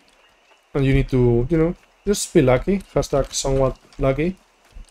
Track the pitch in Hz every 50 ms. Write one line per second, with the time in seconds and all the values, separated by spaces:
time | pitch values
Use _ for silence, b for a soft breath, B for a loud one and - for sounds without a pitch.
0 | _ _ _ _ _ _ _ _ _ _ _ _ _ _ - 147 135 135 135 139
1 | 135 - 135 127 123 120 117 117 123 139 170 160 160 170 180 - _ _ _ _
2 | - 196 202 - - - - 175 135 127 123 123 - 185 202 190 - - - 147
3 | 135 - 147 139 131 - - - - 139 135 135 135 131 131 - _ _ _ -
4 | 139 135 135 139 156 180 185 - _ _ _ _ _ _ - - - _